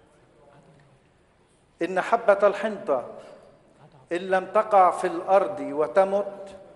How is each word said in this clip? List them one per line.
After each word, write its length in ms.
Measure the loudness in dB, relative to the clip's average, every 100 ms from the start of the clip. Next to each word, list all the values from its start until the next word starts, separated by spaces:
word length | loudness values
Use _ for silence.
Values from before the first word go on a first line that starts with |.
| _ _ _ _ _ -20 _ _ _ _ _ _ _ _ _ _ _ _
إن 200 | -4 -4
حبة 460 | -2 0 2 4 4
الحنطة 580 | 2 -4 -6 -4 -4 -4 -14 -20 -20 -20 _ _ _ -20 _ _
إن 60 | -8
لم 280 | -2 -2 0
تقع 460 | -2 2 6 6
في 160 | 4 -4
الأرض 520 | -6 2 2 2 -4
وتمت 960 | -8 -4 0 2 2 0 -4 -10 -16 -20 -20